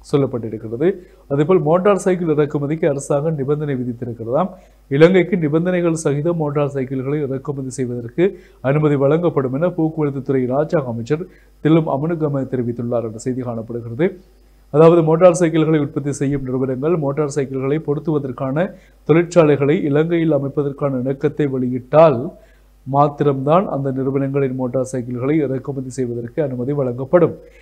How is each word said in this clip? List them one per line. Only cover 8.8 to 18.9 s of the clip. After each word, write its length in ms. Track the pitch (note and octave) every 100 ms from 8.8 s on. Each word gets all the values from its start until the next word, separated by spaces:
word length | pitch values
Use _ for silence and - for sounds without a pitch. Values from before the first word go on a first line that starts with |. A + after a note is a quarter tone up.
| D#3 C#3+
வழங்கப்படும் 580 | C#3 D#3+ F3 D3 C3
என 160 | C3+ F3
போக்குவரத்து 520 | F3 D#3+ D#3+ D3 C3+
துறை 220 | B2 C3+
இராஜாங்க 420 | B2 C3+ D3+ E3 B2+
அமைச்சர் 380 | A#2 A#2 D#3 F#3 - _ _
தில்லும் 280 | D3+ D#3+ D#3+ C3+
அமனுகம 480 | D#3 E3 D3+ C#3
தெரிவித்துள்ளார் 600 | C3 B2+ A#2+ A#2+ A#2+ A#2+
என்ற 140 | A2+ A2
செய்தி 240 | C3 B2+
காணப்படுகிறது. 800 | A#2+ A2+ A2+ A#2 A#2 A#2 F#3 F#3+ - _ _ _ -
அதாவது, 300 | D3 E3 E3+
மோட்டார் 360 | D#3 E3 F3+ E3+
சைக்கிள்களை 400 | E3 D#3+ D#3 D#3
உற்பத்தி 320 | C#3 D3 C#3+
செய்யும் 320 | C#3 C#3 C#3+
நிறுவனங்கள், 540 | B2+ C3 C3 B2+ D3+ F3
மோட்டார் 380 | C#3 C#3+ D3 C#3+
சைக்கிள்களை 440 | C3 C3 C3+ D#3
பொருத்துவதற்கான 920 | D#3 D3 D#3 D3+ C3+ B2 C3+ D3 F#3 - -